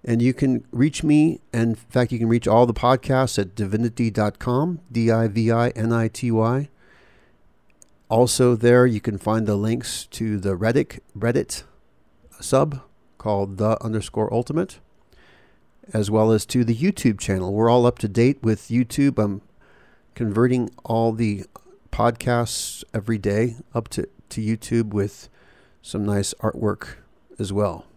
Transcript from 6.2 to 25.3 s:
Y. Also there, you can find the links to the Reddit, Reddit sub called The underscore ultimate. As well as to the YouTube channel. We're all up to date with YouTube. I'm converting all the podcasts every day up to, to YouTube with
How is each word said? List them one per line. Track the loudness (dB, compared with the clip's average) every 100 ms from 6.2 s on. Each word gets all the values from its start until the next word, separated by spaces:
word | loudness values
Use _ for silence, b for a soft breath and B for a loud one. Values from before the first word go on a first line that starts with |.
| -2
Y. | 2 2 0 -4 _ b b b b b b b _ _ _ _ _ _
Also | 2 2 4 2 4
there, | 6 6 6
you | 2
can | -4 -6
find | -2 -2 0
the | -2
links | -2 -4 -6 -12 -12
to | -8 -4 -2
the | -2 -2
Reddit, | 0 0 -2 -8 _ -6
Reddit | -2 -2 -4 -10 -16 _ _ _ _ _ -20 -16
sub | -2 0 0 -4 -14 _ _ _
called | -4 -2 -4 -2
The | 0 0
underscore | -2 -6 -6 -4 -2
ultimate. | -2 -2 -4 -4 -10 -20 _ _ b b b b b b _ -6
As | -4 0
well | 2 4
as | 2 2
to | 0
the | 0 0
YouTube | 0 2 0 0
channel. | -2 -2 -2
We're | 0 4
all | 6 4
up | 0
to | -4
date | 2 2 2
with | -2 -2 -2
YouTube. | -2 0 2 0 2
I'm | -2 -4 _ _ b b b b b -6
converting | -2 2 2 2 -2 -8
all | -4 0 0
the | 0 -2 -2 -10 -20 _ -20 _
podcasts | -2 0 0 -2 -2 -2 -6 -10 -12 -8
every | -8 -4 -4
day | -2 0 -2 -4 -8
up | -8 -6
to, | -8 -8 _ _
to | -6
YouTube | -4 -4 -2 -2 0
with | -2 -4 -6 -20